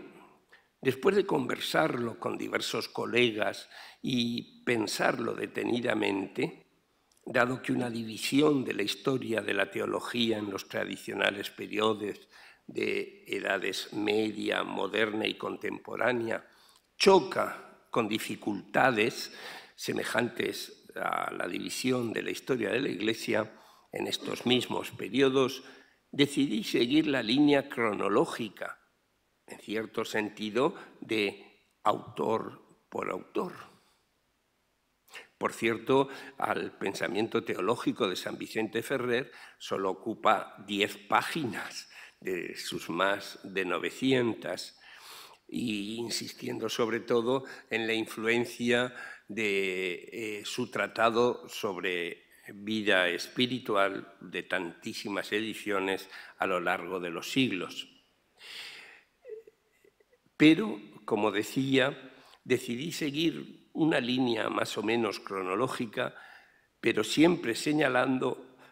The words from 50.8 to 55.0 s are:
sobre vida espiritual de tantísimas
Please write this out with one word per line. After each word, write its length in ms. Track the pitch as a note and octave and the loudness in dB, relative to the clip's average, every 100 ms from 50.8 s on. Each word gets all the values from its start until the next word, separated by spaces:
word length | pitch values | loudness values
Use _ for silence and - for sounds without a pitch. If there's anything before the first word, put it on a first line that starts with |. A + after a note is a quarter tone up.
| G2+ - A2+ A2+ A#2+ - B2 | -2 2 4 6 4 2 -8
sobre 800 | - G#2+ F2+ F#2 F2+ E2+ - _ - - | -6 -4 -2 -2 -2 -4 -8 _ -20 -18
vida 560 | G#2 G2+ A2 G#2 F#2+ F2+ | -10 -4 0 4 6 6
espiritual 1040 | F2 - - B2 B2 - G2+ G2 G2 - - | 2 -4 0 0 0 0 2 2 0 -10 -16
de 240 | F#2 F2+ | -10 -8
tantísimas 840 | - F2+ E2+ E2 A2+ A2+ | -2 -2 -2 -8 -10 -8